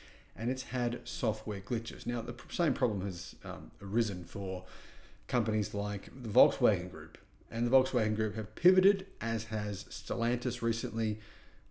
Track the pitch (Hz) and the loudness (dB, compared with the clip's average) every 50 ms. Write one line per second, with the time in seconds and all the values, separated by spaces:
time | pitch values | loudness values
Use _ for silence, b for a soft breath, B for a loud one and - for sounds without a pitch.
0 | B B B B B B B 101 117 120 131 127 - - 131 127 120 117 117 - | B B B B B B B -4 -2 -2 -2 -4 -4 -6 -2 -2 0 0 -2 -4
1 | - - - - 127 110 107 - - 110 101 98 - - 123 113 113 - - - | -6 -8 -4 0 0 0 0 -2 -4 -6 -6 -6 -4 -2 -4 -2 -2 -6 -10 -6
2 | - 120 120 120 - - - - - - - - 170 156 120 - 131 117 104 95 | -4 -4 -4 -2 -4 -6 -8 -10 -12 -8 -2 0 0 0 2 2 2 0 2 0
3 | 95 101 87 85 - - - - - 92 90 85 - - - - 98 98 101 117 | -2 -2 -4 -6 -10 -12 -14 -10 -10 -8 -8 -8 -10 -14 -14 -12 -8 0 0 2
4 | 110 104 95 90 87 - - 101 101 92 95 90 - B B B B B B B | 2 2 -2 -6 -8 -6 -6 -6 -4 -4 -4 -6 -6 B B B B B B B
5 | B B B B B - 131 120 104 107 107 107 104 - - 101 104 104 104 95 | B B B B B 0 0 2 2 2 2 2 0 0 -2 -2 -2 -2 -4 -4
6 | - - - - 123 110 101 123 143 147 - - 123 113 101 85 87 80 85 80 | -8 -10 -10 -8 -6 4 6 8 8 8 6 4 4 4 4 4 0 -6 -8 -10
7 | 78 - - - - - - - - - - 117 120 120 131 131 131 - - 120 | -10 -12 -16 -20 -20 -20 -20 -20 -16 -8 -4 -2 2 4 6 6 4 4 2 2
8 | 107 104 107 107 110 107 95 110 107 - - - - 180 185 190 180 196 190 - | 2 2 2 2 0 0 0 -4 -6 -6 -6 4 6 8 8 8 8 6 6 4
9 | - - - - 113 113 113 110 - - 113 107 104 104 98 95 - - - - | -2 -10 -10 -6 -4 -2 -2 -2 -2 -2 -2 -2 -2 -2 -4 -6 -8 -10 -12 -10
10 | - - 107 110 117 117 123 120 - 123 113 - 117 117 113 - - - 110 113 | -6 -4 -2 0 2 2 0 0 0 -2 -2 0 0 0 0 0 -2 -2 -2 0
11 | 113 110 104 B B B B B B B B B B B | 0 0 0 B B B B B B B B B B B